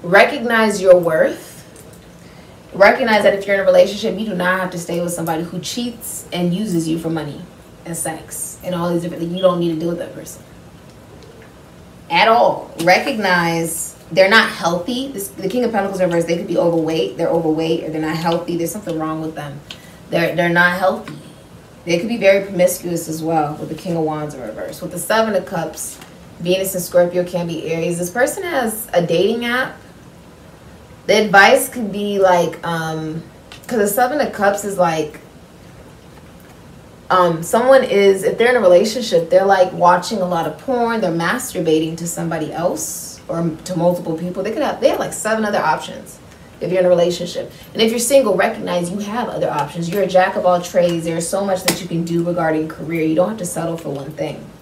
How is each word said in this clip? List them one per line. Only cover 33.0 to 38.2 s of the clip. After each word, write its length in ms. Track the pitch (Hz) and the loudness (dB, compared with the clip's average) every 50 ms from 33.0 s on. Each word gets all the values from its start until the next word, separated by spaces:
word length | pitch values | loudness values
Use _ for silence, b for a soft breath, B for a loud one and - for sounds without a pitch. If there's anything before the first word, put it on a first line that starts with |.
| 160 156 160 165 - - - - - - - - - - | -6 -6 -8 -10 -12 -14 -20 -20 -20 -20 -20 -20 -8 -4
'cause 100 | 247 220 | 0 0
the 80 | 202 | 2
Seven 340 | 202 - 262 247 254 302 294 | 2 2 2 2 2 2 -2
of 120 | 233 196 | -2 -4
Cups 320 | - - 196 202 196 - - | -2 0 0 0 0 0 -6
is 120 | 202 180 | -6 0
like, 440 | 170 180 170 160 160 151 151 - - - - - - - - - - - - - - - - - - - - - - - - - - - - - - - - - - - - - - - - | 0 0 2 2 -2 -4 -6 -8 -16 -20 -20 -20 -20 -20 -20 -20 -20 -20 -20 -20 -20 -20 -20 -20 -20 -20 -20 -20 -20 -20 -20 -20 -20 -20 -20 -20 -20 -20 -20 -20 -20 -20 -20 -20 -20 -2 0
um, 360 | 185 185 180 170 165 160 170 | 4 4 4 4 2 -2 -2
someone 400 | - - 226 247 262 269 247 226 | 0 0 2 6 6 6 6 6
is, 400 | - 196 202 196 196 190 190 | 4 2 4 6 6 4 4